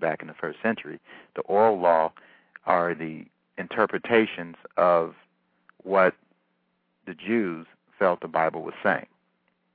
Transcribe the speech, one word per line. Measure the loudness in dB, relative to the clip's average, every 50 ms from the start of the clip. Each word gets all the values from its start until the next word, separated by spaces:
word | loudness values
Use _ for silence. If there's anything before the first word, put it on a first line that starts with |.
back | -4 -4 -4 -4
in | -10 -16
the | -12
first | -10 -8 -10 -8 -4
century, | -4 -4 -4 -4 -8 -14 -16 -16 _ _ -20 -20 -20 _ -10
the | -10
oral | -6 -2 2 4 4 4 4 4
law | 4 4 4 4 4 0 _ -10 _ -20 -20 _ _ _ _ -10 -2
are | 0 2 2 2 0 -2
the | -4 -8 -10 -10 -12 -14 _ _ _ _ _ -14 -14
interpretations | -12 -8 0 0 0 0 0 -6 -2 2 4 4 4 2 -2 -10 -12 -14 -14 -18 -20 -10 -2
of | 2 4 4 4 4 2 -2 -8 _ _ _ _ _ _ _ _ _ _ _ _ _ -6
what | 0 2 4 4 4 2 _ _ _ _ _ _ _ _ _ _ _ _ _ _ _ _ _ -16
the | -16 -16
Jews | -12 -6 -2 -2 -2 -2 -2 -6 -10 -14 _ _ _ _ _ _ 0
felt | 0 0 0 0
the | -6 -4
Bible | -2 0 0 0 -2 -4
was | -10 -10 -10 -4
saying. | -2 -2 -2 -2 -4 _ _ _ _ _ _ _ _ _ _ _ _ _